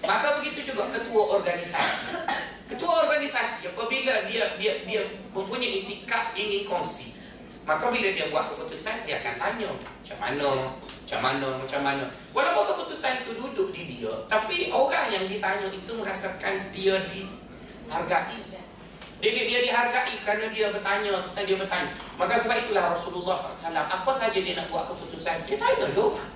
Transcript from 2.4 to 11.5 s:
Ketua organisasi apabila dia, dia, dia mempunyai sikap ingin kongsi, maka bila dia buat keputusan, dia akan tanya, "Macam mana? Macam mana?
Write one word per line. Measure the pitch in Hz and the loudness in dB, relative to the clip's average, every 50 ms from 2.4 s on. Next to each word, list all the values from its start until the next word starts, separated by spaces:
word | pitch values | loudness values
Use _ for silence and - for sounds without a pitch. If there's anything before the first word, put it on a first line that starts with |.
| - - - - - - | -2 -6 -10 -12 -10 -8
Ketua | - 240 330 339 330 330 302 | -6 -2 2 4 6 6 6
organisasi | - 294 294 285 277 - 247 240 240 233 - - | 6 6 4 2 2 0 0 0 0 -2 -4 -6
apabila | 180 - - - 226 262 269 254 262 - - - - | -8 -4 -4 -2 0 0 2 2 4 4 4 2 2
dia, | 226 233 - - - | 0 2 0 0 0
dia, | - - 143 - - - | 0 2 2 2 0 -2
dia | 185 214 214 196 - - - - - - | -2 0 0 0 -2 -4 -10 -12 -8 -4
mempunyai | 190 190 - 226 247 247 220 196 196 190 | -4 -4 -2 -2 0 0 0 0 0 -2
sikap | 202 202 - - - 233 233 233 - - 196 | -2 -6 -6 -4 0 0 0 0 0 -2 -2
ingin | 208 214 202 196 196 - | 0 2 2 0 0 0
kongsi, | 180 175 - - - - - - - - - - - - - - - - - | 0 0 0 0 -2 -4 -6 -8 -10 -12 -14 -16 -16 -16 -16 -16 -16 -14 0
maka | - 156 143 - 240 | 0 0 2 2 2
bila | 240 240 214 196 190 | 2 4 2 2 2
dia | 170 156 160 | 2 0 2
buat | 151 156 - - - | 2 0 0 0 -4
keputusan, | - - - - - - 160 - - - | -8 -8 -8 -8 -6 -4 -4 -4 -4 -2
dia | - 143 - | -4 -4 -2
akan | - - - | -2 -4 -4
tanya, | - - 202 214 233 214 185 - | -2 -2 -2 0 -2 -4 -4 -4
"Macam | - - - - - - - - - - | -6 -8 -12 -14 -16 -14 -14 -8 -6 -4
mana? | - 135 143 147 139 135 131 131 - - - | -2 0 2 2 2 2 2 0 -2 -6 -8
Macam | - - - - - - - - | -12 -12 -14 -12 -8 -4 -2 0
mana? | 131 131 139 143 139 135 | 2 2 2 2 0 -2